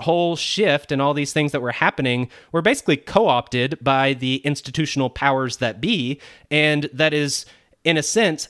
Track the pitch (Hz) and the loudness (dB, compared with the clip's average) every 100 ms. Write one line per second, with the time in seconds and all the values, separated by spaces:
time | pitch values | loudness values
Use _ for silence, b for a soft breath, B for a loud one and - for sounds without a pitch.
0 | 165 170 170 165 - - 202 143 - 139 | 0 0 0 -2 -4 0 2 2 0 0
1 | 143 147 143 156 147 143 120 - 170 185 | 0 0 -2 0 0 -2 -4 0 0 2
2 | 131 123 123 B B 165 175 277 - 147 | 0 -2 -4 B B -2 0 0 0 -2
3 | - 202 220 123 - 123 127 - 131 135 | 0 2 2 2 0 -2 -2 -2 0 2
4 | 135 131 127 135 147 143 - 143 151 143 | 2 0 -2 -2 -2 -4 -4 -4 -2 0
5 | 131 - 139 135 131 - 120 104 165 208 | -2 0 2 2 0 -4 -4 -4 -2 -2
6 | 123 143 B B B 151 151 147 147 131 | -2 -6 B B B 2 2 2 -2 0
7 | 156 151 143 - - b b b 160 160 | 0 2 -2 -4 -10 b b b -2 0
8 | 143 220 208 156 - | 0 2 2 0 -8